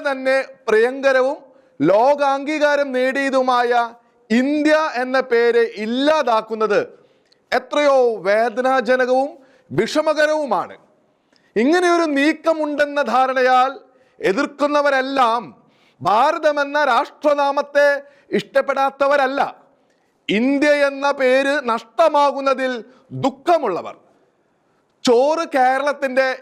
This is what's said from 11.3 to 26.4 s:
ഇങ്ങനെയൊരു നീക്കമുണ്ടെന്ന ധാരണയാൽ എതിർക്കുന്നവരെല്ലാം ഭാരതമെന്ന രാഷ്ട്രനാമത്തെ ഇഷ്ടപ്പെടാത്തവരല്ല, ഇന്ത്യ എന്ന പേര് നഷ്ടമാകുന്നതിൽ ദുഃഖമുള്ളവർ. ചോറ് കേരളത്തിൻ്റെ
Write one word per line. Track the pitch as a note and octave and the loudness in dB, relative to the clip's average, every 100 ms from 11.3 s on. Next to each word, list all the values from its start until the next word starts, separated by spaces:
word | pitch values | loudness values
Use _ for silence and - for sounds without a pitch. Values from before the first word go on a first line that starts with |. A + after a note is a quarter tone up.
| _ _ G3 | _ _ 0
ഇങ്ങനെയൊരു | B3 F4+ F4+ E4+ E4 C#4 | 2 2 2 2 0 0
നീക്കമുണ്ടെന്ന | D4 D#4 D#4+ D#4+ D4+ C#4+ D4 C#4+ B3 | 0 0 -2 -2 -2 -2 -2 -2 -2
ധാരണയാൽ | B3 C4 C4 B3+ B3+ C4 C4+ - _ _ - | 0 0 0 2 2 2 -4 -18 _ _ -4
എതിർക്കുന്നവരെല്ലാം | F3 G3 D4 D4 C#4+ D4 C#4+ C4+ C4 C4+ A#3 A#3 F3 - _ _ _ - C#3+ | -2 0 -2 -2 -2 0 0 0 -2 0 0 0 -6 -20 _ _ _ -8 -2
ഭാരതമെന്ന | G#3+ C#4+ E4 D#4 D4 C#4 D4 C#4+ | 2 2 2 0 0 -2 0 0
രാഷ്ട്രനാമത്തെ | A#3+ C#4+ - D4+ C#4+ C#4 C#4 C#4+ C#4+ C#4+ C#4 C#4 _ - G#3+ | 0 -2 -2 -2 0 0 -2 -2 2 2 0 -6 _ -6 -6
ഇഷ്ടപ്പെടാത്തവരല്ല, | - C#4 C#4 C4+ C4+ C#4 C#4 C#4+ C4 C#4 - - _ _ _ _ _ _ - | -2 -2 -2 -2 -2 -2 0 2 0 -2 -4 -6 _ _ _ _ _ _ -4
ഇന്ത്യ | G3 B3+ C#4 D4 D4 C#4+ | -2 0 0 2 2 0
എന്ന | C#4 C#4+ C#4 | 0 -4 0
പേര് | B3+ C4 C4+ D4 A#3+ | 2 2 2 -2 -2
നഷ്ടമാകുന്നതിൽ | A3+ - - E4 D4 C#4+ C4+ C4+ B3+ C4 B3 - - - C3 | -6 -6 0 2 4 0 0 -2 -2 -2 -6 -10 -20 -16 -4
ദുഃഖമുള്ളവർ. | C4 C4+ - E4 B3+ E3 A2 - _ _ _ _ _ _ _ _ _ _ - | -4 -4 0 0 0 -6 -8 -16 _ _ _ _ _ _ _ _ _ _ 0
ചോറ് | A#3 C#4 D#4+ E4 C4+ | 2 2 0 -2 0
കേരളത്തിൻ്റെ | B3+ C4+ C#4+ C#4 C4+ B3+ C4 B3+ | 0 0 -2 -4 -4 -2 -2 -2